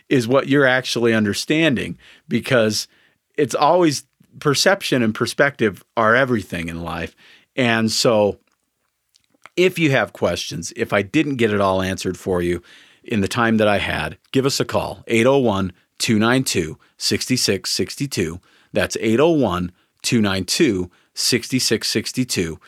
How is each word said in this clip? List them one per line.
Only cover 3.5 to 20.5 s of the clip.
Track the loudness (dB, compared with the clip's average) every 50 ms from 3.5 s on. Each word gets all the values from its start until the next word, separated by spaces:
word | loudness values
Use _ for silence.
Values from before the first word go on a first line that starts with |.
| 0
always, | 0 2 4 4 4 4 2 2 -2 -8 _ _ _ _ _ _ -4
perception | -2 0 0 2 2 2 2 0 0 -2 0 0 0
and | 0 0
perspective | -2 -4 -6 0 0 0 0 2 0 -2 -2 -2 -4 -16 _ _
are | 0 2 4 4
everything | 4 2 2 0 -2 -2 -6 -8 -8 -8 -8
in | -8 -10 -10
life. | -8 -8 -8 -8 -10 -12 _ _ -20 -20 -20 _ _ _
And | -2 0 0 2 2 0 0
so | 0 0 2 2 4 4 2 2 0 -4 _ _ _ _ _ _ _ _ _ _ _ _ _ _ _ _ _ _ _ _ _ -12 _
if | 0 0 0 2 2
you | 0 2
have | 4 2 2 0 -2
questions, | -2 -2 0 0 -2 -6 -8 -10 -10 -10 -10 -6
if | -6 -4 0 0
I | 0 0
didn't | 0 0 0 0 0 0
get | 0 0 0 2
it | 2
all | 2 2 2 0
answered | 0 -2 -4 -4 -4 -6 -6 -6
for | -4 -2 -2 0 0
you | 0 -2 -4 -6 -14 -20 -20 -20 _ _ _ _
in | -4 -2 0 0
the | 0
time | 0 0 2 2 2
that | 2 2
I | 2 2 0
had, | -2 -4 -4 -4 -6 -8 -10 -12 _ _ -2
give | 0 0
us | 0 0 -2
a | -4
call, | -2 -2 -4 -4 -4 -10 -12 -6
eight | -2 0 2 4
oh | 4 4 4
one, | 4 2 2 0 -2 -4 -6 _ _ _ _ _
two | -2 0 2 2
nine | 2 2 2 0 0
two, | -2 -2 -4 -4 -4 -8 -14 _ _ _ _
six | -4 -4 -4 -4 -2
six | -2 -2 -2 0 -2 -2 -2 -4 -6
six | -4 -4 -4 -6 -6
two. | -8 -8 -6 -4 -4 -4 -4 -6 -12 -16 _ _ _ _ _ -4
That's | -4 -2 -2 -4 -4
eight | -2 0 2 2
oh | 4 4
one, | 2 2 2 0 0 -2 -4 -6 -8 _ _ _ _ _ -6
two | -2 0 2
nine | 2 0 0 -2 -4
two, | -4